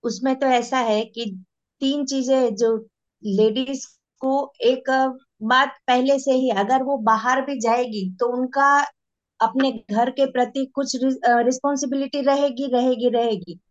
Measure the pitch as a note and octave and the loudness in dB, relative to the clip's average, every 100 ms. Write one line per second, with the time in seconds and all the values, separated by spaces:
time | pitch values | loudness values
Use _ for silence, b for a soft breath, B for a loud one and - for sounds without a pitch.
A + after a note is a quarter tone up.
0 | A#3 - C4 C4 C4+ B3 A#3 C4 A3+ G#3+ | -6 -4 -4 0 2 0 0 -2 0 0
1 | A3 - A3+ F#3 - _ _ _ C4+ D4 | -2 -8 -10 -10 -18 _ _ _ -2 -2
2 | C#4 C4+ B3+ C4 B3 G3+ A#3 A3 A3 _ | -2 -4 0 2 2 0 0 0 -6 _
3 | _ _ G#3+ F#3+ A3 G#3+ C4 C4+ - _ | _ _ -4 2 2 2 -4 -8 -10 _
4 | _ _ C4 C4+ C4+ _ A#3 C4 C4 C4 | _ _ -2 -2 -2 _ 0 0 0 0
5 | C4 B3+ _ _ A3 B3+ C#4 - - B3+ | 0 -4 _ _ 0 2 2 -2 0 2
6 | B3+ C#4 C4+ C4 B3+ G3 G3+ C4 C4 C#4 | 4 0 2 2 2 0 2 0 0 0
7 | A3 A3+ A3+ C4 C#4 C#4 A3+ A#3+ B3 G#3+ | 2 2 2 0 -2 -4 0 0 0 -4
8 | F#3 F#3 A#3+ B3 B3+ C#4 C#4 C#4+ - _ | -6 -4 -2 -2 -2 2 4 4 0 _
9 | _ _ _ _ G3+ C4 C4+ A3 - G#3 | _ _ _ _ -2 2 0 -2 -4 -2
10 | A#3+ B3+ C4+ C4 A#3+ C4+ C4 - C4+ B3+ | 0 0 -2 0 -2 -2 -6 -4 -4 -2
11 | C4 C4 B3 A#3+ A#3 B3+ C#4+ C#4 C#4+ C4+ | -2 0 2 4 2 0 -2 -2 -4 -4
12 | C4+ C#4+ C4+ C#4 C#4+ A#3+ C4+ B3 B3+ B3 | -4 -2 0 2 0 -2 -2 0 0 0
13 | A#3+ A#3 A#3 G#3 - F3 _ | 0 0 0 -4 -8 -16 _